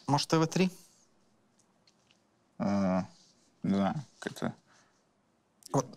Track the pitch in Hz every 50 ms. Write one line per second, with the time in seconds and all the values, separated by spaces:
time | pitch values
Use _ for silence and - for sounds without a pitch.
0 | - - 139 147 - - 165 160 160 160 - 175 190 185 - - - - _ _
1 | _ _ _ _ _ _ _ _ _ _ _ _ _ _ _ _ _ _ _ _
2 | _ _ _ _ _ _ _ _ _ _ _ - - 98 101 101 98 92 92 92
3 | 98 - - - - - _ _ _ _ _ _ - 175 - - 98 - 127 151
4 | 131 - _ - - - - - - - - - _ _ - - _ _ _ _
5 | _ _ _ _ _ _ _ _ _ _ _ _ - - - 139 - - -